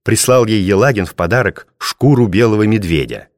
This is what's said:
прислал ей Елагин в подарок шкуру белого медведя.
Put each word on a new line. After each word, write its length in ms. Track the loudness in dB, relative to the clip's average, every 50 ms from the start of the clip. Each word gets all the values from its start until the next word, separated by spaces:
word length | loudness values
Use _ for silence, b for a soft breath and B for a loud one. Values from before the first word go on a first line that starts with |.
| _
прислал 440 | -2 -2 0 0 2 2 2 2
ей 160 | 2 0 0 0
Елагин 440 | 2 2 2 2 2 0 -2 -4
в 80 | -6 -4
подарок 540 | -6 -4 -2 0 0 0 -2 -4 -6 -12 _ _ _
шкуру 480 | -12 -12 -6 -2 0 2 2 2 2
белого 380 | 2 2 0 2 2 2 0 0
медведя. 640 | 0 0 -2 -2 -2 -2 -2 -4 -6 -10 -14 -16 -20 _